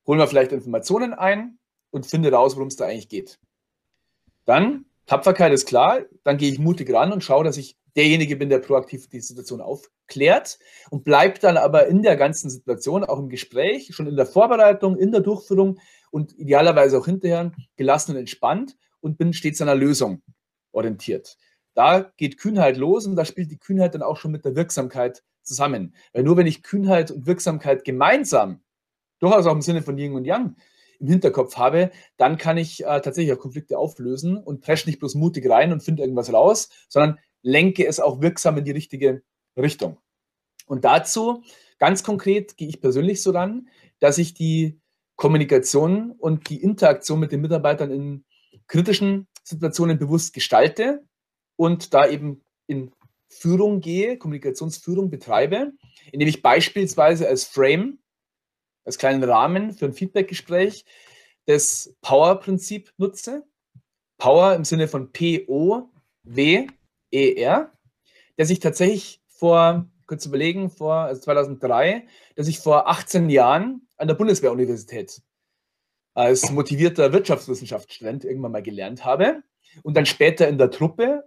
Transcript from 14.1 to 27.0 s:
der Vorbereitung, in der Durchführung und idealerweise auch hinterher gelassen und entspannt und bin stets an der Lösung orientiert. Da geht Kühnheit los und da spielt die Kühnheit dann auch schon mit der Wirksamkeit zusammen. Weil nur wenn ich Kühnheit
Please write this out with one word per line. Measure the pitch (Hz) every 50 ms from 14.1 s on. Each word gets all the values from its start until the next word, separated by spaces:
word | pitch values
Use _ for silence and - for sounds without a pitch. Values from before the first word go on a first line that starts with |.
| 147
der | 139 127
Vorbereitung, | - - 185 226 233 240 226 214 208 202 202 202 190 185
in | 190 190 202
der | 233 202
Durchführung | 190 202 214 202 - - 196 190 196 196 190 - _ _ _ _ _ _
und | - 151 151 - _ -
idealerweise | 156 139 139 143 160 170 156 147 139 139 135
auch | 127 -
hinterher | 165 185 190 185 175 170 170 175 175 170 - - _ _
gelassen | - 135 135 143 151 - -
und | 147
entspannt | 131 123 - - - - 123 160 214 269 269 - _ _ _ _ _
und | - 156 156 -
bin | 170 170 165
stets | - - 151 156 -
an | 156
der | 147 139
Lösung | 135 139 147 143 131 127 104 92 - _ - _ _ _ _ _ _ _ _
orientiert. | - 107 113 120 107 98 - 120 95 - - - - _ _ _ _ _ _ _ _
Da | 113 127 151 180 190 190 - _
geht | - 151 135 - -
Kühnheit | - 214 214 196 160 135 131 127
los | 139 165 196 233 208
und | 196 190
da | 170 156
spielt | - - 185 175 156
die | 156 -
Kühnheit | _ - 196 190 185 170 -
dann | 151
auch | - 143 151
schon | - - 156
mit | 151 151 -
der | 139 127
Wirksamkeit | 156 165 170 - - 127 127 - 127 123 127 127 - _ _ _ _
zusammen. | _ - 131 139 143 143 131 107 92 80 - _ _ _
Weil | - 123
nur | 135 151 175
wenn | 175 175
ich | 160 160 -
Kühnheit | - - 196 202 196 190 190 170